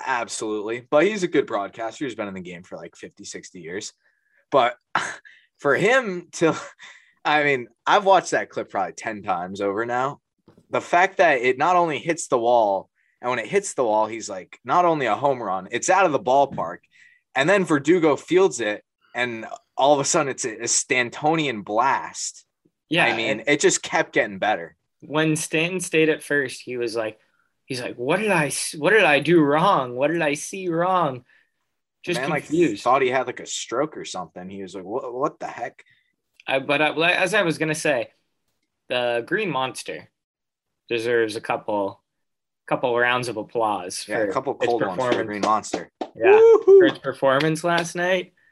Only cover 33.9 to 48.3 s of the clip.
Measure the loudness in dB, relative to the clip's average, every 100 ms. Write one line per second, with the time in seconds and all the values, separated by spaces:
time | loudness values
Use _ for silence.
33.9 | -6 -12 -12 -12 -14 -16 -14 -14 -14 -8
34.9 | -8 -8 -6 -6 -6 -12 -10 -12 -14 _
35.9 | _ _ _ _ _ -4 -4 -2 0 0
36.9 | 2 0 0 0 2 0 -2 -4 -2 -2
37.9 | -2 -4 _ _ _ _ _ _ _ _
38.9 | -4 -2 -2 -2 -4 -2 -4 -4 -8 -12
39.9 | -14 -16 _ _ _ _ _ _ _ _
40.9 | -4 0 0 0 -4 -4 -4 -2 -4 -4
41.9 | -8 _ _ _ _ _ _ -4 -2 0
42.9 | 2 2 2 -2 -8 -6 -2 0 -2 -6
43.9 | -10 -6 -2 -2 -2 -4 -2 0 0 -2
44.9 | -2 -2 -2 -2 -4 -2 -2 -2 -10 -10
45.9 | _ -14 0 6 8 8 8 8 8 8
46.9 | 2 -8 0 2 2 2 0 0 0 -2
47.9 | -4 0 -2 -4